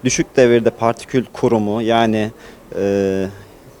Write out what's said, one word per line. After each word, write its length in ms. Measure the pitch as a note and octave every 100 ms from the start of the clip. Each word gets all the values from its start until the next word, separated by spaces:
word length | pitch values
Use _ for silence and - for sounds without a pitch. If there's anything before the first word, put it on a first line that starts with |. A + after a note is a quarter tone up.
düşük 340 | B2+ - - -
devirde 320 | B2 A#2+ A2+
partikül 560 | - A2+ A#2 - C3 G#2
kurumu, 480 | - B2+ A2+ G#2 G#2+
yani, 500 | A2+ A2+ A2+ A2 G#2+ - - - - -
e, 480 | G2 G2 G2 F#2+ F#2+ G2 - - - -